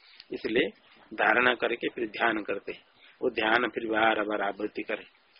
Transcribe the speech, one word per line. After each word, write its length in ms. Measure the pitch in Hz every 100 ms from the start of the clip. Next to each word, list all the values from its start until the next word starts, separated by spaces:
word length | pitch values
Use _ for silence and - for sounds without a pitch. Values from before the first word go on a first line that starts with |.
| - - -
इसलिए 360 | - - 113 185 - _ - -
धारणा 400 | 107 107 113 123
करके 340 | 120 117 117 156
फिर 200 | - 110
ध्यान 340 | 110 117 107
करते 300 | 101 101 -
हैं। 120 | - _ _ - -
वो 80 | 127
ध्यान 380 | 117 110 120 117
फिर 220 | 123 113
बार 320 | 110 113 107
बार 200 | 104 104
आवृत्ति 400 | 101 101 107 -
करे, 220 | - 107 - _ _